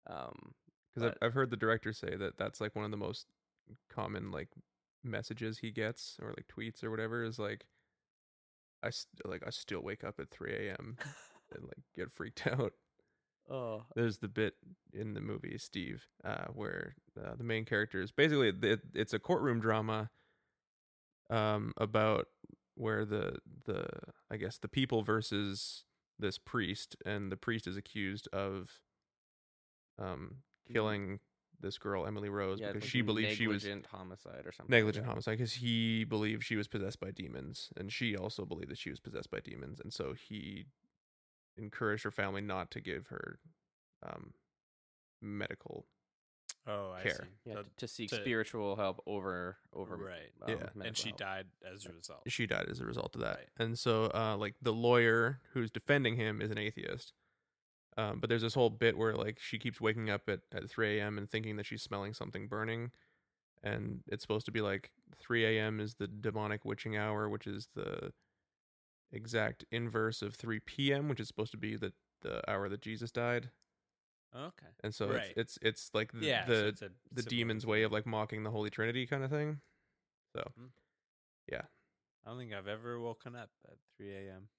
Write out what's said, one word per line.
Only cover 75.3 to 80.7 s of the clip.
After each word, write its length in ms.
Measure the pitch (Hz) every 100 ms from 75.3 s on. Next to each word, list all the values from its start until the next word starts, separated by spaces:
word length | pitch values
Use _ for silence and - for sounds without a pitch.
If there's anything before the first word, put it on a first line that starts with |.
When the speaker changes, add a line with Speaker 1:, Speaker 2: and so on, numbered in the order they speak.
| 110
Speaker 2:
it's, 220 | 113 -
it's 280 | 117 110 -
like 180 | 107 113
the, 80 | 117
Speaker 3:
Yeah, 320 | 151 120 98
so 140 | 113 104
Speaker 2:
the, 20 |
Speaker 3:
it's 140 | 98
a 80 | 101 92 -
Speaker 2:
the 100 | 127
Speaker 3:
similar 240 | 113 120 117
Speaker 2:
demon's 200 | 110 110
Speaker 3:
thing. 0 |
Speaker 2:
way 160 | 107
of, 100 | 110
like, 140 | 107 113
mocking 360 | 110 107 107
the 60 | 107
Holy 200 | 110 104
Trinity 360 | - 110 123 120
kinda 220 | 139 135
thing. 320 | 147 151 147 _ _ _ _ _ _ _ -
So, 160 | - 113
Speaker 3:
Hmm. 140 | 127